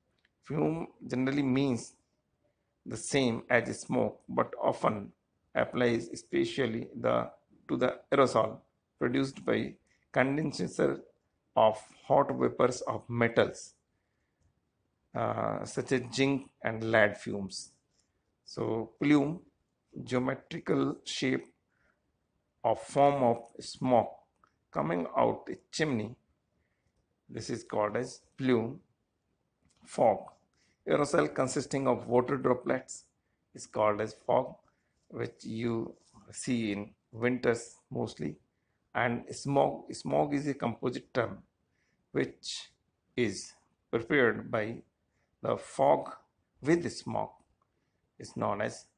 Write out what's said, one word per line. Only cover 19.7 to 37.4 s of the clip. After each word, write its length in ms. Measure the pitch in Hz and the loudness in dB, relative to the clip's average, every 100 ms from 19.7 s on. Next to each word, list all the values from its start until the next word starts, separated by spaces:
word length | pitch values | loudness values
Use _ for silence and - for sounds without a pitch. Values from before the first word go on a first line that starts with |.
| _ _ - | _ _ -14
geometrical 920 | 127 123 131 135 - 165 - 139 135 147 | -4 -2 -2 -4 -8 -10 -2 0 0 -4
shape 440 | - - 131 131 - _ _ _ _ _ _ _ _ _ _ _ | -8 -4 -2 -2 -4 _ _ _ _ _ _ _ _ _ _ _
of 160 | 117 110 | 0 0
form 420 | - 143 143 139 | 0 4 6 6
of 200 | 120 117 - - | 4 2 -4 -16
smoke 520 | - - 127 120 101 - _ _ _ _ _ | -14 -6 4 4 4 -4 _ _ _ _ _
coming 360 | - 147 175 165 - | -4 -2 -2 -2 2
out 320 | 120 110 - | 2 0 -8
a 80 | - _ | -12 _
chimney. 440 | - 156 117 107 127 _ _ _ _ _ _ _ _ _ _ _ | -2 -2 0 -4 -10 _ _ _ _ _ _ _ _ _ _ _
This 220 | 120 110 | -12 -8
is 140 | 117 | -8
called 340 | - 113 104 117 | -4 -2 0 -2
as 240 | 127 - _ - | -6 -10 _ -4
plume. 420 | 131 120 113 147 _ _ _ _ _ _ _ _ _ _ | 2 2 2 -8 _ _ _ _ _ _ _ _ _ _
Fog, 360 | - - 120 98 - - _ _ _ _ - | -10 2 4 4 -4 -20 _ _ _ _ -2
aerosol 460 | 151 143 170 147 | 0 2 2 2
consisting 540 | - 131 147 131 139 131 | 0 -2 -2 -4 0 2
of 200 | 123 117 | 0 2
water 300 | 123 123 139 | 2 2 0
droplets 680 | 131 123 - 131 - - - _ _ _ _ 127 | 2 0 0 -2 -4 -16 -18 _ _ _ _ -20
is 100 | - | -8
called 340 | 117 107 104 | 2 2 2
as 140 | 110 | -2
fog, 420 | - - 127 131 - _ _ _ _ _ | -4 0 2 0 -8 _ _ _ _ _
which 340 | 120 120 - | -8 -8 -8
you 500 | - 113 117 113 - - _ - - | -10 -4 -2 -2 -4 -12 _ -20 -18
see 400 | - - 120 110 | -10 -2 0 0
in 200 | 101 104 - _ | -2 -4 -12 _
winters 640 | 113 123 127 | -2 0 2